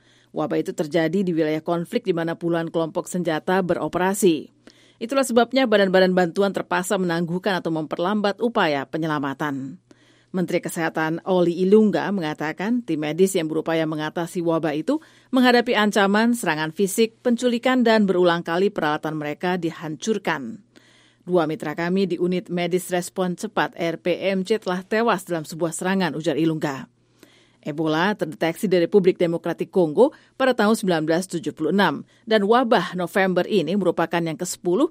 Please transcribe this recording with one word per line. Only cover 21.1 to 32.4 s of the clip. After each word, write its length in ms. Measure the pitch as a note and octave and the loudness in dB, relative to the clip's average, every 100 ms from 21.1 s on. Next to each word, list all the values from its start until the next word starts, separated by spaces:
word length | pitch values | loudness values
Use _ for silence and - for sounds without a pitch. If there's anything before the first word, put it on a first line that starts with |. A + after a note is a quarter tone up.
| _ | _
Dua 240 | F3 F3+ D3+ | -2 0 0
mitra 240 | D#3 D#3 | -2 -6
kami 320 | D3 E3+ F#3+ | -4 0 0
di 160 | F#3+ F3 | 0 0
unit 320 | F3+ F3+ - | -2 -2 -4
medis 400 | F3 F3 F3+ - | -4 -2 -2 -2
respon 480 | F3+ F3 - F3+ E3+ | -4 -4 -4 -4 -4
cepat 320 | G#3 F#3 D3 - | -6 -2 -4 -2
R 160 | E3+ D#3+ | -6 -4
P 240 | F3 E3 | -2 -2
M 240 | F#3+ G3 | -2 -2
C 160 | F#3 G#3+ | -2 -2
telah 240 | F#3+ F3+ | -2 -6
tewas 400 | F#3 A3 A#3 - | -2 0 0 0
dalam 240 | - E3 D3+ | -2 -6 -6
sebuah 240 | D#3+ G#3 | -4 -4
serangan, 400 | - F#3 G3 E3+ | -4 -2 0 0
ujar 240 | C#3 D#3+ C#3 | -2 -2 0
Ilunga. 560 | E3 D#3 D3 C3+ B2 _ _ _ - _ _ _ | 0 0 -4 -6 -12 _ _ _ -20 _ _ _
Ebola 560 | - D3 D#3 D#3 F#3+ G#3 | -10 -4 -2 2 0 -2
terdeteksi 560 | D#3 - D#3+ E3 G3 | -6 -2 -2 -2 0
di 80 | F3+ | 2
Republik 400 | E3 G#3 F#3 - | 4 4 4 4
Demokratik 480 | E3+ E3+ F3 D#3+ F3+ | 2 0 -4 -6 -2
Kongo 480 | G3 E3 D3+ C#4 - _ | 0 2 4 2 2 _
pada 240 | - C4 B3 | -2 0 2
tahun 240 | G#3 A3+ | 2 2
sembilan 240 | F#3 E3 | 2 0
belas 240 | D#3 E3 F#3 | 2 0 -2
tujuh 240 | E3+ D3+ | -6 -6
puluh 240 | C#3+ D#3 G3 | -4 0 2
enam 320 | F3+ C#3+ - _ | 2 0 -8 _
dan 240 | - A3 | 0 0